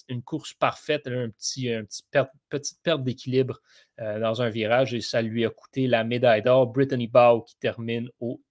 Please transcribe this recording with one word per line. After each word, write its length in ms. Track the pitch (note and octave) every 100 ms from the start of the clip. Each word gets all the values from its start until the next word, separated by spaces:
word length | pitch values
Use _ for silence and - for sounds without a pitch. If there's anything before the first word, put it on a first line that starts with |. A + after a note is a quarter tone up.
| -
une 120 | B2
course 320 | - D3 -
parfaite. 500 | - C3+ - - D3+ C3
Elle 80 | B2
a 60 |
un 80 | A#2
petit, 420 | - - C3 B2
un 140 | A2 G#2
petit 180 | - -
perte, 200 | C#3+ C3 _ -
petite 320 | C#3+ - -
perte 220 | F3 D3+ B2+
d'équilibre, 560 | A#2 B2+ B2+ A#2+ - _ _ _ -
euh, 180 | A2 G#2+
dans 220 | A2+ A2+
un 80 | A#2
virage 440 | A2 G#2+ B2 B2+
et 60 | A#2+
ça 220 | - A#2+
lui 240 | A2+ A2+ A2
a 40 |
coûté 380 | - _ C3+ B2+
la 160 | A#2
médaille 380 | A2+ A#2+ A#2+ G#2+
d'or. 260 | A#2+ C3 A#2+
Brittany 400 | B2+ C3+ B2 A2+
Bowe 360 | B2 A#2+ A#2 -
qui 100 | _
termine 520 | A#2 A#2 A#2 A#2 A#2+ -
au 220 | A#2+ - _